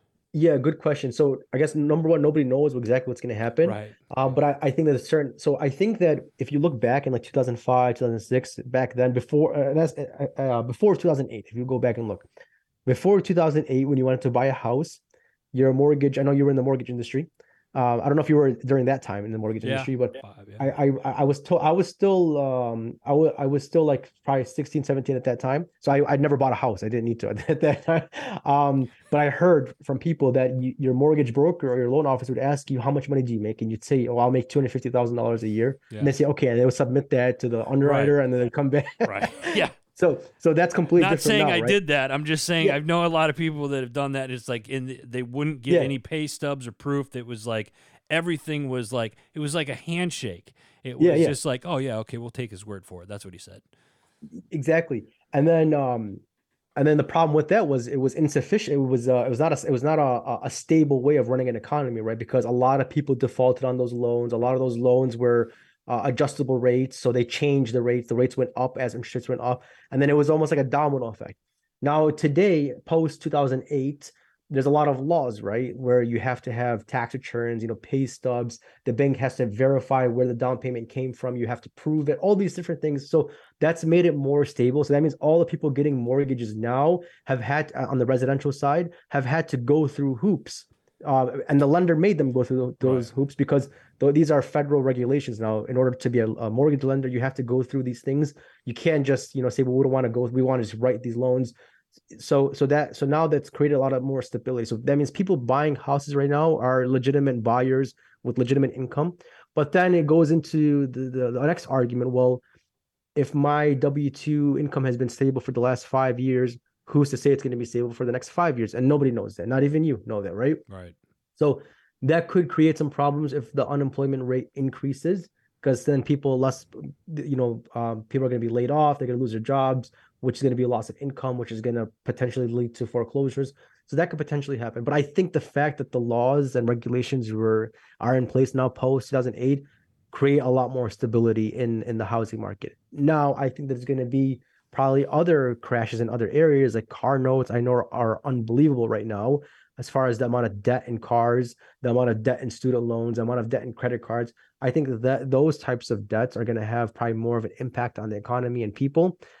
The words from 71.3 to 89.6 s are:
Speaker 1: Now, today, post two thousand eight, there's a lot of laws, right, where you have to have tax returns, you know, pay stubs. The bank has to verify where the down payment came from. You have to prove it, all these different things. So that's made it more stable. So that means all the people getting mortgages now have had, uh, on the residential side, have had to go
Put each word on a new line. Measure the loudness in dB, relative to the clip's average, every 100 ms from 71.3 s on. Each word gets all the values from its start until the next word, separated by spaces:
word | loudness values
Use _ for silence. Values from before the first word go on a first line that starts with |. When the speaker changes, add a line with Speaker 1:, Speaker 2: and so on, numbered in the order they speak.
| -18 _ _ _ -4
Speaker 1:
Now, | 0 2 2
today, | 2 0 4 4 4 0 -4 -2
post | 0 0 -4
two | -4
thousand | 0 0 0 -2
eight, | -4 -4 -6 -14 _ _ _ -6
there's | 0 2
a |
lot | 4 2
of | 0
laws, | 0 0 -2 -4
right, | -4 -4 -4 -4
where | 2 2
you | 2 -2
have | -2 -4
to | -6
have | -4 -2 -4 -4
tax | -4 -4 -8
returns, | -8 -6 -4 -4
you | -6
know, | -8
pay | -4 -4 -4
stubs. | -4 -4 -2 -4 -10 _ _ -4
The |
bank | 0 2 2
has | -2 -2
to | -4
verify | 0 2 2 0 0 0
where | 0 0
the |
down | 0 -2 -4
payment | -6 -8 -8
came | -8 -8
from. | -6 -8 -4
You | -4
have | -6
to | -10
prove | _ -4 -2 0
it, | 0
all | 2 2
these | 0
different | -4 -8 -4
things. | -4 -4 0
So | 0 0 -6 -16 -2
that's | 0 0
made | 2 4 4
it | 2
more | 0 2 0
stable. | 0 2 2
So | 2
that | 2
means | 2 0
all | 2 4
the | 2
people | 0 -2
getting | 0 0 0
mortgages | 0 0 0 -2 -6 -6
now | -2 2 2 2 -2 _ -4
have | -4
had, | -2 -2 -4
uh, | -6 -2
on | 0
the | 2
residential | 2 2 0 -2
side, | -2 0 0 -2 -8 -6
have | -4 -2
had | -2 -2
to |
go | -2